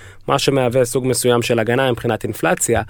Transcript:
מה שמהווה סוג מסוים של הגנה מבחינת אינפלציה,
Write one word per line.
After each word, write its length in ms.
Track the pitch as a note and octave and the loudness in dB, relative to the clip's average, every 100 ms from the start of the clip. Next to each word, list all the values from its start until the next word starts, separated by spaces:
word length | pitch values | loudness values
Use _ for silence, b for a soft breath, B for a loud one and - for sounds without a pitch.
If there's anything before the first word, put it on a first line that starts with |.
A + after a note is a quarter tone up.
| B B - | B B -2
מה 120 | C#3 | 0
שמהווה 460 | - C3+ B2 C3 A#2+ | 2 2 2 2 0
סוג 220 | C3+ B2+ | 0 -2
מסוים 340 | A#2+ B2 A#2+ | 0 2 2
של 180 | A#2 A#2 | 2 0
הגנה 320 | A2 B2 C3+ | 0 0 0
מבחינת 320 | A#2+ A#2+ A2 | -2 -4 -2
אינפלציה, 580 | A2 G2+ D#3+ F3+ - A2 A#2+ | -4 -2 -2 0 0 0 -2